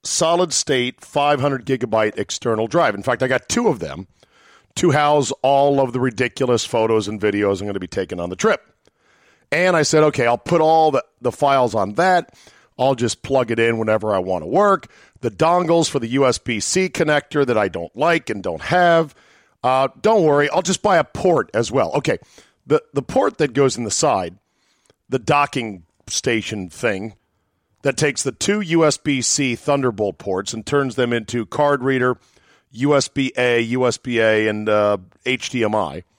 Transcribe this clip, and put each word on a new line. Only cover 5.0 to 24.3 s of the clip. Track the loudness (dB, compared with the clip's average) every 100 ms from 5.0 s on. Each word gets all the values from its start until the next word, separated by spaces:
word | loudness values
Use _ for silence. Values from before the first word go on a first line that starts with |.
| 4 2 0 -2
all | 2 4 4 2
of | 0
the | 0
ridiculous | -2 -2 -4 -2 0 0
photos | 0 0 2 2 0
and | -2
videos | 0 0 0 -2
I'm | -4
gonna | -8
be | -6
taking | -6 -6 -6
on | -8
the | -2
trip. | 0 0 _ _ _ _ _ _ _ _ _
And | 0 2
I | 2
said, | 2 4
"Okay, | 4 2
I'll | 0 0
put | 0 2
all | 4 4 4
the, | 2 -4 _
the | -6
files | 0 2 2 2
on | 0 -2
that. | 0 2 2 0 _ -20 _ _ -2
I'll | 0
just | 0 -2 -4
plug | -2 0 0
it | 0
in | 0 0
whenever | 0 0 0
I | -2
wanna | 0 -4 0
work. | 2 2 2 -2 _ _ _
The | -8
dongles | 0 2 2 2 2 2
for | -2
the | -2
U | 2 2
S | 0
B | -4 -6
C | -2 -2 -2
connector | -2 0 0 0 -2
that | 0 2
I | 0
don't | -4 -12 -2
like | 0 0 -2
and | -6
don't | -6 -8
have, | -2 2 4 4 2 _ _ _ _ _
uh, | 0 2 0 0
don't | 0 4
worry, | 4 4 2
I'll | 0
just | -2 -2
buy | 2 2
a |
port | 2 0 2 2 0
as | -2 0
well." | 0 0
Okay, | 0 -2 -4 _ -20 _ _
the, | -2 -2 _
the | -8
port | -2 0 0 0
that | -2
goes | 2 0 0
in |
the | -6
side, | -2 0 0 -4